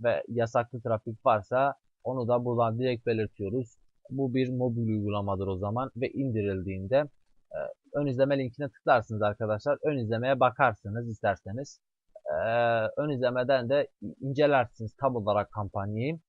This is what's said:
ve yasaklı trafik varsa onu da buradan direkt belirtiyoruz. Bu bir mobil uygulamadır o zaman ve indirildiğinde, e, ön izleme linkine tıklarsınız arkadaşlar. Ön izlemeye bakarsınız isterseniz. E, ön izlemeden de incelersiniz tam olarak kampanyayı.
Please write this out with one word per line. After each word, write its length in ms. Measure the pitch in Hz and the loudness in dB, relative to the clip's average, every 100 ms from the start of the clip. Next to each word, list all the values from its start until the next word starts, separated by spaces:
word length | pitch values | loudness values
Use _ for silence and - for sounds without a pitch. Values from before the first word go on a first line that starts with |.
ve 200 | 117 87 - | 0 0 -2
yasaklı 540 | 117 113 123 117 123 | -2 0 0 -2 -4
trafik 440 | 117 110 - 110 135 | -2 -2 -2 -2 2
varsa 480 | 110 98 127 139 - _ _ | 2 2 0 0 -2 _ _
onu 240 | - 131 117 | -6 -4 0
da 180 | 123 123 | 0 2
buradan 340 | 117 117 113 | 2 2 2
direkt 260 | 127 120 120 | 0 0 0
belirtiyoruz. 720 | 113 104 - 98 120 120 _ _ _ - | 0 -2 -4 -4 -4 -4 _ _ _ -8
Bu 240 | 131 135 | -4 0
bir 160 | 127 127 | 0 0
mobil 380 | 127 127 117 110 | 0 0 0 0
uygulamadır 600 | 107 104 104 101 95 98 | 0 0 -2 0 -2 -2
o 100 | 92 | -2
zaman 340 | 101 113 131 113 | -2 -2 -4 -4
ve 140 | - | -4
indirildiğinde, 1000 | 113 135 110 101 95 92 95 95 131 147 - _ _ - | -2 -2 0 0 -2 -4 -6 0 2 0 -6 _ _ -12
e, 60 | 78 69 - _ | -8 -8 -10 _
ön 120 | - 143 | -2 0
izleme 320 | 123 135 139 | 2 2 2
linkine 320 | 131 117 143 | -2 -4 -8
tıklarsınız 520 | - - 131 - 110 | -4 2 2 2 0
arkadaşlar. 560 | 104 104 110 107 143 139 | 0 0 -2 0 0 0
Ön 140 | 151 143 | 0 0
izlemeye 420 | 110 113 127 135 | 0 0 0 4
bakarsınız 720 | 127 120 131 104 104 110 120 | 2 4 2 2 -6 -6 -6
isterseniz. 720 | 107 104 95 - 110 147 - _ _ _ - - | -2 0 -2 -4 -10 -10 -14 _ _ _ -14 -6
E, 100 | 76 101 117 117 117 110 - | -2 0 2 2 2 0 -2
ön 120 | 151 | -2
izlemeden 600 | 135 123 123 127 135 120 | 0 0 0 2 2 2
de 180 | 143 135 _ 101 - | 0 0 _ -12 -8
incelersiniz 760 | 139 135 147 139 117 - 110 - | -4 2 4 4 2 -4 -12 -2
tam 160 | 135 120 | -2 0
olarak 360 | 101 104 98 | 0 0 0
kampanyayı. 680 | 110 101 104 98 107 131 160 | -4 -6 -4 -4 -4 -4 -6